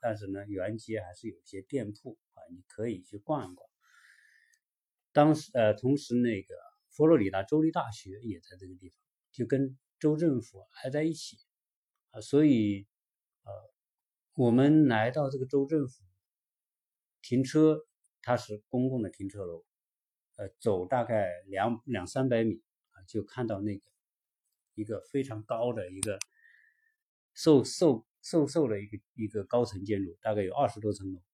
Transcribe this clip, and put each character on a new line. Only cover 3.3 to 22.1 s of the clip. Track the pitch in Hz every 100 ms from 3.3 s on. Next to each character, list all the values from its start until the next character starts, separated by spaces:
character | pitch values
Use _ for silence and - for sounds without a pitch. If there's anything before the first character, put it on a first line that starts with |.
| 147 92
一 | 90
逛。 | - _ _ _ _ _ _ _ _ _ _ _ _ _ _
当 | - 151
时， | 151 -
呃， | 123 107
同 | 104 127 143
时 | -
那 | 120 120 101
个 | - 87 - _ _
佛 | - 156
罗 | 156
里 | 98
达 | 95
州 | 98 151
立 | 160
大 | 170 120
学 | 107 95 101
也 | 120 87
在 | - 92
这 | 92
个 | 92
地 | 90
方， | _ _ _ _
就 | -
跟 | 117 135 135 131 _ -
州 | 151 151
政 | 170 123
府 | 101 95 - -
挨 | 131
在 | 147
一 | 160
起 | 151 - - _ _ _ _ _ _ _
啊， | 113
所 | - 143
以， | 151 120 104 101 101 _ _ _ _ _
呃， | 104 101 101 _ _ _ _ _ _
我 | - 120
们 | 120 143 156 143
来 | 110 117
到 | 151 135
这 | 139
个 | 131
州 | 143 139
政 | 156 131
府 | - _ _ _ _ _ _ _ _ _ _ _ _
停 | - 123
车， | 131 156 156 151 - _ _ _
它 | - 120
是 | - 104 -
公 | 123 127
共 | 127
的 | 98
停 | - 98
车 | 104
楼， | 90 85 _ _ _ _ _ _ _ -
呃， | 98 _
走 | 117 95 90
大 | 127
概 | 120 110 95 87 95
两， | 95 110 113
两 | - 107
三 | 90